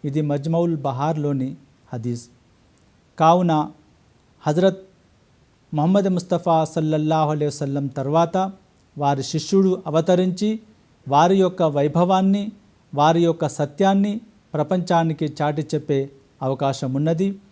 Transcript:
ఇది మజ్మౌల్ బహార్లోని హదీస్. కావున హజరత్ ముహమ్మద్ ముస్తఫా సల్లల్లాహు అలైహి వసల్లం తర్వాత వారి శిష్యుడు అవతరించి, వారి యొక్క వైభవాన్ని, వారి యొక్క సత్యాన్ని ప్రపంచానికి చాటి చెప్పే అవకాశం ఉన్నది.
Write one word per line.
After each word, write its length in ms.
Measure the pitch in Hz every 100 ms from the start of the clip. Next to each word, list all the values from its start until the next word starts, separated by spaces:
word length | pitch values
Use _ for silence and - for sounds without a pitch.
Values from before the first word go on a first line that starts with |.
| 151
ఇది 160 | 143
మజ్మౌల్ 560 | 151 143 147 165 170 160
బహార్లోని 760 | 139 127 147 156 147 139 131 - _ _ _
హదీస్. 360 | 123 120 117 - _ _ _ _ _ _ _ _ -
కావున 520 | 165 180 175 156 156 - _ _ _ _ _ _
హజరత్ 360 | - 151 190 190 - _ _ _ _ _ _ _ _
ముహమ్మద్ 400 | 151 160 196 190
ముస్తఫా 500 | 180 175 170 180 160
సల్లల్లాహు 680 | 160 160 156 156 151 156 151
అలైహి 160 | 151 147
వసల్లం 400 | - 139 143 139
తర్వాత 640 | 139 135 160 165 185 190 196 _ _ _ -
వారి 260 | 143 139
శిష్యుడు 600 | 135 156 151 196 190 185 -
అవతరించి, 720 | 156 165 180 185 180 208 220 - _ _ _ -
వారి 320 | 143 175 196
యొక్క 240 | 185 180
వైభవాన్ని, 880 | 165 143 147 165 175 190 190 202 208 - _ _ _
వారి 300 | 143 151 170
యొక్క 240 | 170 165 151
సత్యాన్ని 720 | - 143 - 196 196 202 214 - _ _
ప్రపంచానికి 800 | 151 147 185 170 170 165 160 151 -
చాటి 200 | 151 147
చెప్పే 500 | 151 151 147 139 135 - _ _
అవకాశం 520 | 131 135 139 135 135
ఉన్నది. 460 | 135 156 165 196 196 _